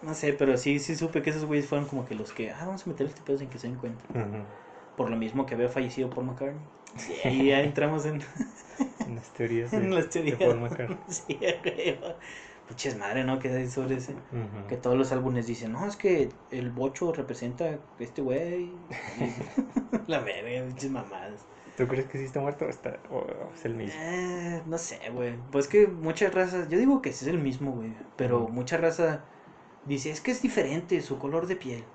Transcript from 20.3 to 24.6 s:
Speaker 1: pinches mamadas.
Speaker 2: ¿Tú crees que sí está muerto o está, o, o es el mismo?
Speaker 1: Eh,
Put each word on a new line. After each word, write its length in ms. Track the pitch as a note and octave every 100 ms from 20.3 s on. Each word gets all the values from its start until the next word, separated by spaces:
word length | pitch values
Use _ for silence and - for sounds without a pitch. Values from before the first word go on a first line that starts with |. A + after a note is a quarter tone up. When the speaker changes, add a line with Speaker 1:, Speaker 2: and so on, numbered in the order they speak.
| F#2 A2 B2+ B2+
Speaker 1:
pinches 240 | B2+ C3+
mamadas. 540 | B2+ G#2 F#2+ F#2+ G#2 - - - -
Speaker 2:
¿Tú 120 | B2+
crees 180 | C3 C3
que 140 | C3+
sí 60 | C3+
está 140 | D3
muerto 260 | C#3 C#3+ D#3
o 40 |
está, 300 | - - - -
o, 80 | C3+
o 340 | - - -
es 120 | - A#2+
el 80 |
mismo? 260 | A#2 G#2+ D#3
Speaker 1:
Eh, 600 | D#3+ F3+ F3+ F3+ F3 E3+